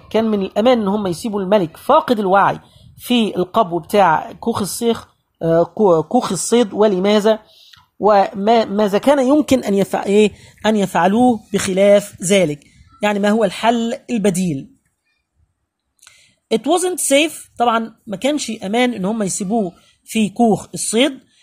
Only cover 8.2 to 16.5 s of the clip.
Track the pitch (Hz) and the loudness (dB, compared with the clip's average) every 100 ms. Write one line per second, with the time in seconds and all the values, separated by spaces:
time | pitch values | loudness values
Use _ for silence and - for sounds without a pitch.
8.2 | 196 202 202 233 208 196 208 196 262 285 | 2 -2 0 2 2 0 0 0 2 2
9.2 | 254 302 - 254 214 196 185 - 208 208 | 2 2 2 0 0 -2 0 -4 0 2
10.2 | 208 - - _ 214 214 185 180 180 220 | 2 -2 -20 _ -2 0 0 0 2 2
11.2 | 247 220 - 196 202 185 202 202 202 - | 2 0 -4 -6 -2 2 4 4 2 -10
12.2 | 175 202 160 147 _ _ _ - 208 202 | 0 2 0 -4 _ _ _ -6 -4 0
13.2 | 208 220 196 - 226 240 233 - - 240 | 0 0 0 0 0 0 -2 -8 -6 -2
14.2 | 196 175 180 135 - _ _ _ _ _ | 0 0 -4 -6 -10 _ _ _ _ _
15.2 | _ _ _ _ _ _ _ _ _ _ | _ _ _ _ _ _ _ _ _ _
16.2 | _ _ - | _ _ -6